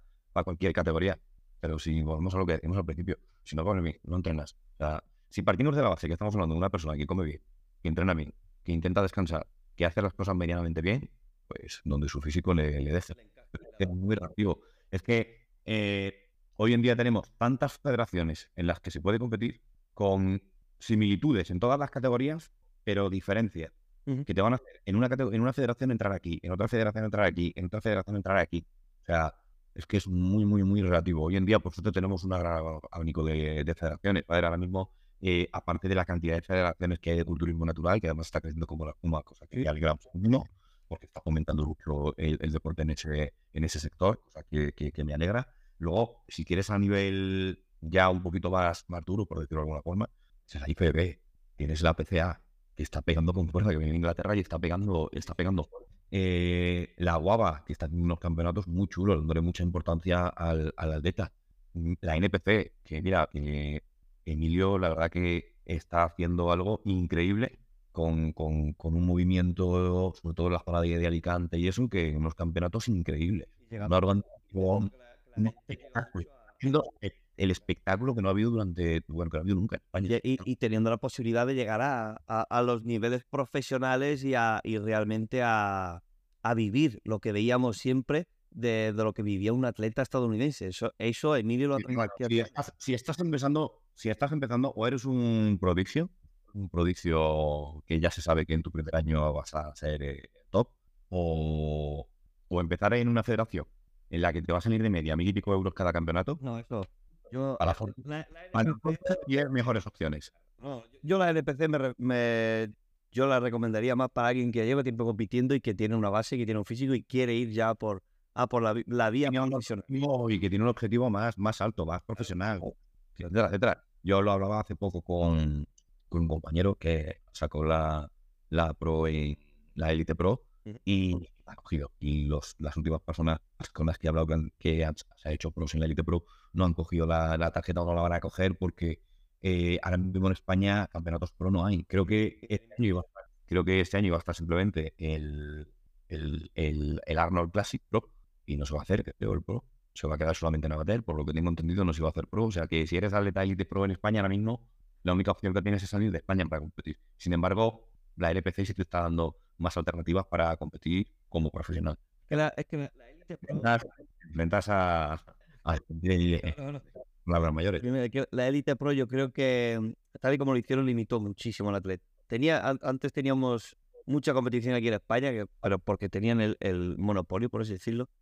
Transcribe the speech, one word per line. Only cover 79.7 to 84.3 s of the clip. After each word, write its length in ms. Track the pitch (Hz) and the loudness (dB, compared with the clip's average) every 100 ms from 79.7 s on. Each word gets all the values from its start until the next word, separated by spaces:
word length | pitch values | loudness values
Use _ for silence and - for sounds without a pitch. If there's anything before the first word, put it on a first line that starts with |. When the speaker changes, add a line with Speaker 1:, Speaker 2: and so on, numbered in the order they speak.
| - | -4
Speaker 1:
en 60 | |
España. 360 | _ 92 98 117 | _ -4 0 0
Speaker 2:
Y, 100 | 127 | 0
y, 40 | 131 | -2
y 120 | 95 123 | -4 -2
teniendo 340 | 117 110 113 | 0 2 2
la 80 | 113 | 0
posibilidad 480 | 131 - 117 117 123 | -4 -4 0 0 0
de 80 | |
llegar 280 | 135 107 110 | 0 -2 0
a, 420 | 139 127 110 110 - | -2 -2 -6 -10 -6
a, 140 | 113 | -4
a 200 | 113 120 | 0 0
los 200 | 123 120 | 2 0
niveles 400 | 113 117 117 123 - | -2 -2 0 -2 -4
profesionales 920 | 143 127 143 - 131 131 131 143 143 | -6 -4 -4 -2 -2 0 0 0 -2
y 100 | 135 | 0